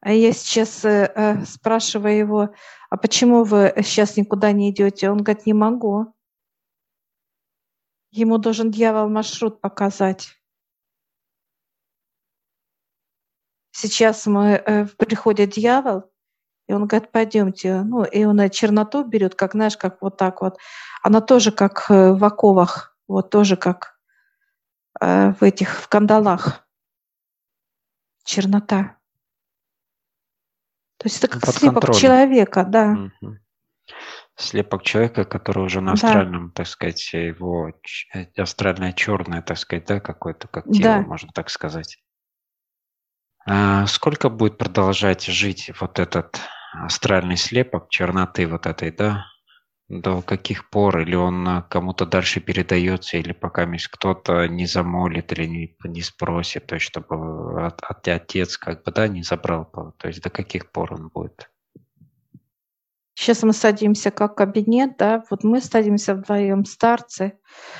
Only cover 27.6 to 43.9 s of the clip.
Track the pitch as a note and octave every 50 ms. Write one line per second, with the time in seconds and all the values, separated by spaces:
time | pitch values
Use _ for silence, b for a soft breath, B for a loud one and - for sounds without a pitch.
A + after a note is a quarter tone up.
27.6 | _ _ _ _ _ _ _ _ _ _ _ _ _ - - G3+ G3 F#3+ G3 G#3
28.6 | G#3 - G3+ F#3+ G3 G3 - _ _ _ _ _ _ _ _ _ _ _ _ _
29.6 | _ _ _ _ _ _ _ _ _ _ _ _ _ _ _ _ _ _ _ _
30.6 | _ _ _ _ _ _ _ _ - A3 - - - B3+ - B2 - - A#3+ -
31.6 | - C#4 B3 A#3 - - A#3+ - - C4+ B3+ B3+ C4+ C#4 C4+ B3+ G3+ - - -
32.6 | F3+ F#3 G3 A3+ A3 G#3 G#3 G#3 G3 G3 - _ - G#2 A2 G#2 _ _ _ _
33.6 | _ _ _ _ _ B B B B B B B B B _ _ - - - G#2
34.6 | G2+ - - F#2+ - - - G#2 A2+ A#2 A#2 - G2 - - - - - G2 G2
35.6 | F#2+ F#2 F2+ F#2+ F#2+ F#2+ G2 G#3 A3 A#3 G#3+ G#3 F#2+ F#2 F2+ F2 F2 F2 - -
36.6 | F2 - - _ - F2 E2 - - - - E2+ E2+ E2+ E2 E2+ F2+ F2+ F2 E2+
37.6 | E2 D#2 D#2+ _ _ - - - - _ - F#2+ F2+ - _ - F#2+ F2+ - -
38.6 | G2 G2 F#2 F2+ F#2+ F#2 F2+ - - - G#2 F#2+ F2+ F2 E2+ E2+ E2 - F2 E2
39.6 | - _ - F2 - - G2+ G2+ - - F2 _ - E2+ D#2+ _ - - _ -
40.6 | - - - G#3 F#3+ A3+ A3 G3+ G3 F3 E3 D#3 - - - - E3 - - -
41.6 | - D#3 D3+ E3 D#3 - - _ _ _ _ _ _ _ _ _ _ _ _ _
42.6 | _ _ _ _ _ _ _ _ _ _ _ _ _ _ _ _ _ - G2 G2
43.6 | G2+ G2+ G2 G2 G2+ G2+